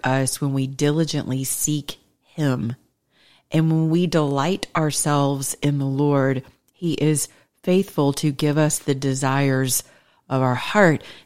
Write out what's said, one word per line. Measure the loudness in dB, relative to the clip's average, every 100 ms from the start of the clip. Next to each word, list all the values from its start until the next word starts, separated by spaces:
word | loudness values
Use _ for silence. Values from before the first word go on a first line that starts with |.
us | -2 0 0 -2
when | -2
we | -2 -2
diligently | 0 0 2 0 -2 -4 -4 -4
seek | -4 -2 -4 -6 -14 _ _
him. | _ -4 -2 0 -4 -8 _ _ _ _ _ _ _
And | 0 2
when | 2 2
we | 2 2
delight | 0 0 0 -2 -2 -4 -2
ourselves | -2 -2 0 2 0 -2 -6 -4
in | -2 0
the | -2
Lord, | 0 2 2 2 -2 -6 _ _
he | -8 -4
is | 0 0 0 -4 -12 _ _
faithful | 0 0 0 0 0
to | 0 -2
give | 0 0 2
us | 2 0
the | -2 -2
desires | -2 -2 -2 0 2 0 0 -2 -6 _ _ _ -6
of | 0
our | 0 0
heart. | 0 4 4 4 -2 -20